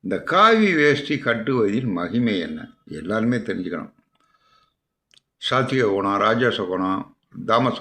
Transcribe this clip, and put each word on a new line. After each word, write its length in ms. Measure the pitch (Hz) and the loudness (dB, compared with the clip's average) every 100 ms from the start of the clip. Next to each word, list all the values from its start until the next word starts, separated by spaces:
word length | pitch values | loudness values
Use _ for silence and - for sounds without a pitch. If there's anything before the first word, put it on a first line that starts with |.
இந்த 200 | - 95 | -4 -6
காவி 500 | - 175 220 226 208 | 0 4 6 6 4
வேஷ்டி 420 | 165 147 135 - 143 | 4 4 2 -2 -4
கட்டுவதின் 760 | 127 113 113 127 104 104 123 | -2 -2 -2 0 2 0 -2
மகிமை 480 | 87 85 113 120 98 | -4 -2 -2 0 -2
என்ன? 300 | 78 78 - _ _ | -4 -10 -14 _ _
எல்லாருமே 480 | 76 82 110 113 120 | -12 -4 -2 0 -2
தெரிஞ்சுக்கணும். 560 | 104 92 87 82 - _ _ _ _ _ _ _ _ _ _ _ _ _ _ _ - | -4 -6 -6 -8 -12 _ _ _ _ _ _ _ _ _ _ _ _ _ _ _ -2
சாத்விக 380 | 127 135 135 113 | -2 0 0 2
குணம், 280 | 98 98 101 | 2 0 2
ராஜச 460 | 104 117 123 110 92 | 2 2 2 0 -4
குணம், 480 | 92 92 95 - _ _ - - | -2 -2 -4 -6 _ _ -12 0
தாமச 320 | 113 127 113 | 2 2 -2